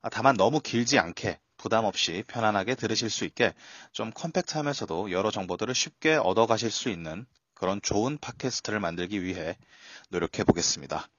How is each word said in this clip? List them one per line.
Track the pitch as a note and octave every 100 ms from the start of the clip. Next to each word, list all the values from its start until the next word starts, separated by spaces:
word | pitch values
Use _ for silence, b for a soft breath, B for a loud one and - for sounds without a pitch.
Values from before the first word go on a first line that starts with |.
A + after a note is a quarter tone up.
아, | -
다만 | - C3+ A#2+
너무 | - D3+
길지 | - A#2 A#2+ C3+
않게 | E2+ - G#2+ D#2+ _ -
부담 | G#2+ A2
없이 | G#2+ - - E2+ -
편안하게 | A#2+ A2 G#2 G2
들으실 | B2+ A2+ A2 A2+
수 | -
있게 | G2 - A2+ - B B B
좀 | - A2
컴팩트하면서도 | - E3+ F#3 - D#3 D3 C#3+ G#2 E2 G2+
여러 | F2+ G#2+
정보들을 | G#2 F2+ F2 A2
쉽게 | B2+ - _ D#3 D#3
얻어가실 | F#2 G2 A2+ A2+ A#2
수 | - C3
있는 | F2 E2 E2+ B2 _ _
그런 | _ F#2 G2+
좋은 | - G#2 A#2+ D3+
팟캐스트를 | - - C3 - - G#2+
만들기 | F2+ E2+ F2+ G2+
위해 | F#2 F#2 D#2+ F#2 B B B B B
노력해 | F2 E2 -
보겠습니다. | F#2+ E2+ E2 - C#2 D2+ -